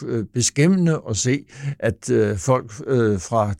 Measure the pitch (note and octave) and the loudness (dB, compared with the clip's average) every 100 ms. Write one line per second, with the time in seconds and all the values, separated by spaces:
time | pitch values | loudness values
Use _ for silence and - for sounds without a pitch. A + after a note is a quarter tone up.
0 | - A#2 G2+ B2 A#2+ - D#3+ F#3+ E3+ D#3 | -6 -4 -4 -2 -2 2 4 4 2 0
1 | - G#2+ B2+ C#3+ - C3+ C#3 C#3+ A2+ G#2+ | -2 -2 0 -2 -4 -10 -8 -2 -2 -2
2 | - A#2+ G#2+ G2+ - B2+ - - - C3 | 0 2 2 0 0 0 0 -10 -2 2
3 | A2 G2+ - A2+ G#2 G2 | 2 0 0 0 0 -2